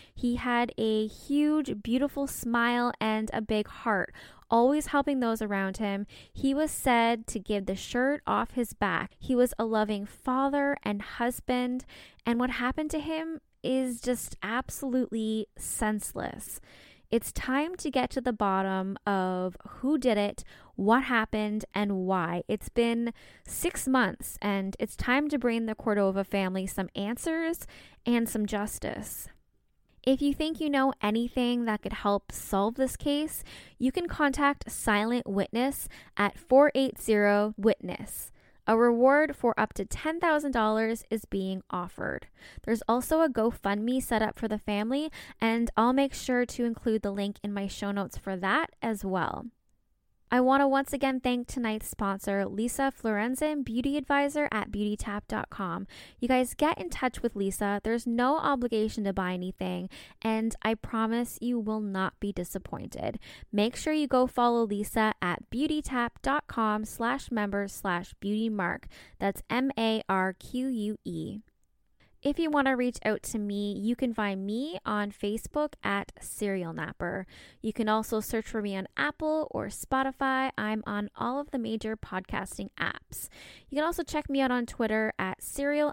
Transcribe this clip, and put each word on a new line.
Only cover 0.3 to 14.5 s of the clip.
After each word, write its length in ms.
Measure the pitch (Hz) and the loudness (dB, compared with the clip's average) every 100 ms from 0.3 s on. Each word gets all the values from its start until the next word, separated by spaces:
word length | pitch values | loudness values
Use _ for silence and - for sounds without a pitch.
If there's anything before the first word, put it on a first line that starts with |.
| 240 | 0
had 360 | 240 240 240 - | 0 0 0 0
a 300 | 220 214 214 | 0 2 0
huge, 760 | - - 285 302 302 269 214 | -6 -2 2 4 2 0 -4
beautiful 440 | 226 247 277 277 277 | 0 2 2 -2 -4
smile 680 | - 240 233 233 240 240 - | -4 0 2 2 2 0 0
and 300 | 220 214 220 | 0 0 0
a 80 | - | -2
big 280 | 214 214 208 | 0 0 -2
heart, 440 | - - 202 - - - - - | -4 0 2 0 -6 -20 -12 2
always 380 | 233 247 302 294 | 6 6 4 2
helping 320 | 285 277 277 | 2 2 2
those 200 | 240 226 | 2 0
around 380 | 214 196 190 190 | 0 0 0 0
him. 280 | 208 196 208 - - | -2 -2 -6 -12 -16
He 220 | - 269 | -2 0
was 180 | 277 311 | 2 0
said 560 | - - 240 233 233 226 | 0 4 6 4 2 -2
to 100 | 220 | -6
give 260 | 190 208 | -2 -2
the 100 | 196 | -2
shirt 480 | 190 - 247 262 294 - | -4 -2 0 2 0 0
off 240 | 208 226 | 0 0
his 240 | - 233 | -2 -4
back. 420 | - 202 170 190 - | 0 0 0 -4 -8
He 160 | - | 0
was 200 | 247 247 - | 4 4 2
a 60 | |
loving 400 | 226 220 214 208 | 0 2 0 -2
father 720 | 202 - - 254 277 285 277 285 | -6 -8 -2 2 2 2 0 0
and 180 | - 202 | -2 -4
husband, 840 | - - 240 247 - 247 247 254 - - - - - | -4 -2 -2 -2 0 0 0 -2 -6 -18 -20 -6 0
and 120 | 233 | 2
what 120 | 254 | 2
happened 400 | 247 247 269 311 | 0 -2 -2 -2
to 100 | 311 | -2
him 400 | 294 320 320 320 _ _ | -2 -4 -4 -8 _ _
is 400 | - 262 254 233 | -2 0 0 -2
just 340 | 240 247 - - | -2 -4 -4 -6
absolutely 1040 | 196 | -4